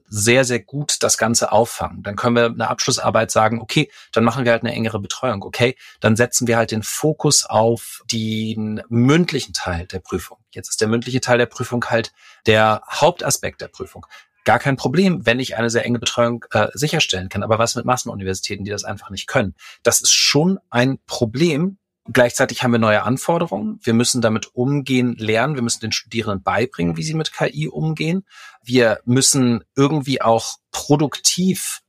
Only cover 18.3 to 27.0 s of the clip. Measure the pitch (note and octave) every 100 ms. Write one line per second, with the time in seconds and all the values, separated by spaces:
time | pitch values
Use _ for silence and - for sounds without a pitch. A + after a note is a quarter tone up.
18.3 | F#2+ - G2 G2 G2+ G#2+ G2+ - F#2+ -
19.3 | C3+ G2+ - - - A#2 - - - -
20.3 | C#3+ F3 F#3+ _ A#2+ C3 C3 - - A2+
21.3 | B2 E3+ C#3+ F#3 G3 _ _ - A#2 A#2+
22.3 | - B2+ - B2 A#2 A2 G#2 G2+ C3+ -
23.3 | E3+ E3+ G2 G#3+ - B2 A2+ A#2+ B2+ A2+
24.3 | G#2+ - - B2+ C#3+ C3 B2+ B2 A2+ A2
25.3 | A2 C3+ C#3+ A#2 - A2 - - A2+ G#2+
26.3 | G2 G2 F#2+ B2+ - E3+ E3